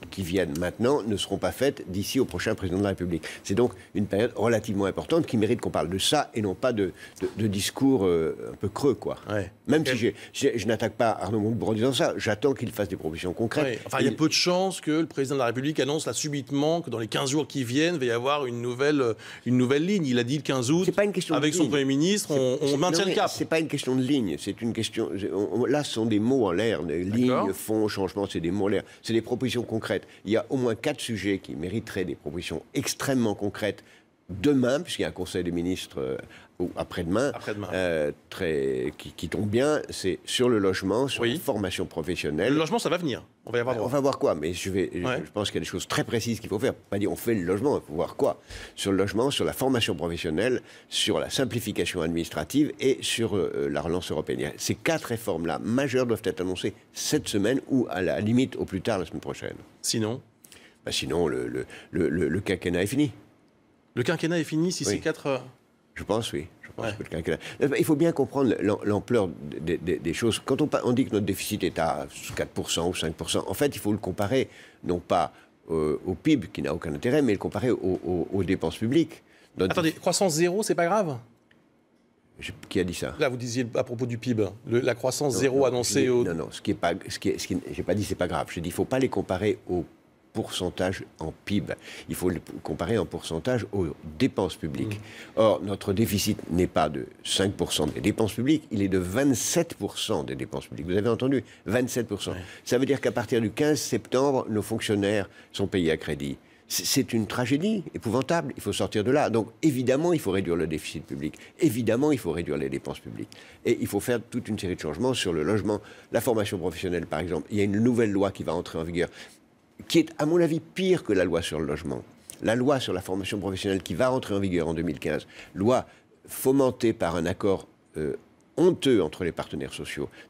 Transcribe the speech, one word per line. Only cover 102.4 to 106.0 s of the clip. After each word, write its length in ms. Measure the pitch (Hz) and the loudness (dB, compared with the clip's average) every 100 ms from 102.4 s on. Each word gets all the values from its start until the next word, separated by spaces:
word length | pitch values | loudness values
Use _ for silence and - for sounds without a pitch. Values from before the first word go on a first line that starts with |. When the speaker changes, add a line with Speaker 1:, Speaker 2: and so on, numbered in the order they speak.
| 90 - - | -8 -12 0
Speaker 1:
Ça 140 | 127 | 2
veut 80 | 135 | 2
dire 120 | 131 | 2
qu'à 120 | 127 | 0
partir 300 | 113 107 120 | -2 0 2
du 100 | 110 | 0
quinze 280 | - 147 151 | 2 2 2
septembre, 680 | - 113 - 127 143 127 - | 0 -4 0 0 2 2 0
nos 140 | 107 | -2
fonctionnaires 640 | 101 110 - 101 98 107 92 - - | -2 -2 0 2 4 2 -2 -8 -12
sont 160 | - 98 | -4 0
payés 240 | 98 80 | 2 2
à 60 | |
crédit. 400 | 78 | 0